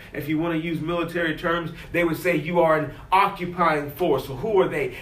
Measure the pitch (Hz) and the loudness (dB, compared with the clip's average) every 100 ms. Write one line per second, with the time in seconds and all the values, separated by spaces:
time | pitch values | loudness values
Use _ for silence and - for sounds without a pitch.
0 | - - 139 156 170 160 170 151 156 175 | -12 -8 -2 0 0 -2 -2 -4 -2 -2
1 | 170 175 165 151 170 170 165 - - 165 | -2 -2 -2 -2 -2 -2 -4 -10 -4 0
2 | 170 156 180 151 151 175 165 156 143 - | 0 0 0 0 0 4 4 4 0 -8
3 | - 190 190 190 175 175 165 151 143 - | 2 4 4 0 -6 0 2 2 -2 -2
4 | 175 131 135 127 226 196 160 156 127 - | 0 0 -2 -6 0 4 4 2 -4 -6